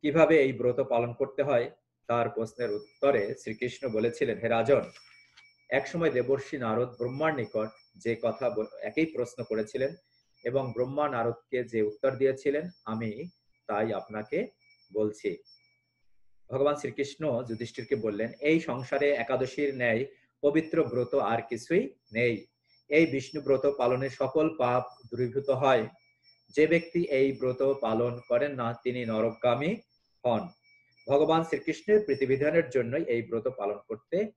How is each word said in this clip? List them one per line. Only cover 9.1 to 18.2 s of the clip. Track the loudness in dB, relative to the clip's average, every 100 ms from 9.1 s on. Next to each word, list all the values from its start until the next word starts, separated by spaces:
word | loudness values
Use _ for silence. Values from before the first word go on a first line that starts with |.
| -2 -6 -6
করেছিলেন | -6 -4 -4 -2 -4 -4 _ _ _ _
এবং | -4 -2 -4
ব্রহ্মা | -4 -4 -2 -2
নারদকে | 0 -2 -4 _ -4
যে | -4 -2
উত্তর | -2 0 -4
দিয়েছিলেন, | 2 0 0 -2 -2 -4 -12 -8
আমি | -6 -6 -8 -12 _ _ _ -6
তাই | -4 -2
আপনাকে | -4 -6 -10 -4 -4 -4 _ _ _ _
বলছি।" | -2 -2 -2 -6 -6 _ _ _ _ _ _ _ -20 -20 -20 -10
ভগবান | 0 0 0
শ্রীকৃষ্ণ | -6 -4 -6 -4 -2 -2
যুধিষ্ঠিরকে | -4 -8 -8 -10 -4 -2
বললেন, | -2 -2